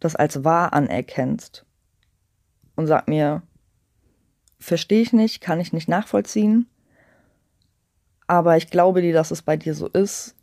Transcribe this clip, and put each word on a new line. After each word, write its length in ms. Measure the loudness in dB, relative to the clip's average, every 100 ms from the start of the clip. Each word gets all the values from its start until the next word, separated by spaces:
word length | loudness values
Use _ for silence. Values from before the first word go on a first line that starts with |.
das 160 | -8 -2
als 260 | -2 0
wahr 300 | 0 0 2
anerkennst 920 | 0 -2 -4 -8 -6 -6 -6 -10 -20 _ _ _ _ _ _ _ _ _ _ _
und 140 | -6 0
sag 180 | 0 2
mir, 360 | 0 0 -2 -8 _ _ _ _ _ _ _ _ _ _ _
„Versteh 440 | -6 -4 0 0
ich 100 | 4
nicht, 280 | 2 2 -2
kann 200 | -6 -4
ich 120 | -4
nicht 160 | -6 -2
nachvollziehen, 800 | -4 -2 -4 -2 0 2 2 0 _ _ _ _ _ _ _ _ _ _ _ _ _ _ _ _
aber 300 | 2 4 2
ich 140 | 2
glaube 320 | 2 2 2
dir, 100 | 2
dass 180 | 0 0
es 120 | -6
bei 140 | -4 -4
dir 200 | -4 -6
so 100 | -4
ist.“ 480 | -2 -2 -4 -14 _